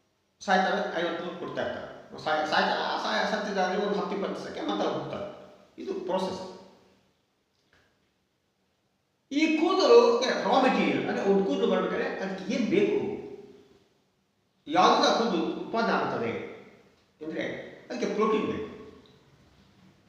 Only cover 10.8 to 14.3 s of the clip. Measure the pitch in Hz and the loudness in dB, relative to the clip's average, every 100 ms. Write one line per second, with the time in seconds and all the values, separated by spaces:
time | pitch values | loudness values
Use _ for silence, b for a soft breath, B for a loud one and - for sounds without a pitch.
10.8 | - - - - 196 190 185 - 196 185 | 2 0 -2 -2 2 2 2 0 2 2
11.8 | 175 185 - - 190 190 - 262 214 170 | 0 -2 -4 -6 -8 -8 -4 -2 2 2
12.8 | - - - - - - - - - _ | 2 2 -2 -6 -12 -16 -20 -20 -20 _
13.8 | _ _ _ _ _ | _ _ _ _ _